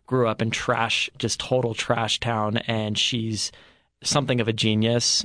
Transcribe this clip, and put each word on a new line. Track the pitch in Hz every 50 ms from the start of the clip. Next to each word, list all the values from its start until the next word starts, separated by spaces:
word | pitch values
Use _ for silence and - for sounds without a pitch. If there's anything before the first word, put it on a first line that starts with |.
| _
grew | - 127 131 120 110
up | 107 -
in | 113 113
trash, | - - - - 120 117 117 117 - - - - - -
just | - 110 - -
total | - - 131 127 120 117
trash | 110 - - - 120 117 113 107 - -
town, | - 120 117 110 107 107 104 117
and | - - 113 110 107 107 107 -
she's | - - - 117 110 110 110 104 - - - - - - _ _ _ _ _ _
something | - - - 147 135 123 127 120
of | 110
a | 113
genius. | 110 107 - 110 107 107 110 113 120 120 - - - -